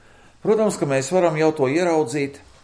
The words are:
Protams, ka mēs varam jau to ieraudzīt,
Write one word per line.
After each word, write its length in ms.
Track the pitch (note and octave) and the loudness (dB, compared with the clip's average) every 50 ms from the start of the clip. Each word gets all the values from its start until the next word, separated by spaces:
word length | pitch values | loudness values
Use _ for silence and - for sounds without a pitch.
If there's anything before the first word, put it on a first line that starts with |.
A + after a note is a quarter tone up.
| _ - - - - - _ - - | _ -20 -20 -20 -20 -20 _ -8 0
Protams, 340 | F3+ A3 G#3+ A3 G3+ F3+ F3+ | 0 2 2 2 0 0 -2
ka 100 | E3+ C#3+ | -4 -2
mēs 240 | C3+ C3+ C3 - | -2 -2 -2 0
varam 240 | F3+ F#3 F3+ E3+ D#3+ | 0 2 2 2 2
jau 160 | D#3 D#3+ D#3 | 2 0 0
to 160 | D#3 D#3 C3+ B2+ | 2 0 0 0
ieraudzīt, 720 | C#3 E3+ F#3 F3 E3 D#3 D3+ B2 C3+ D3+ C#3 C#3 C#3 - - - - - | 0 0 0 0 0 0 0 -2 -2 -4 -4 -6 -8 -14 -20 -20 -20 -20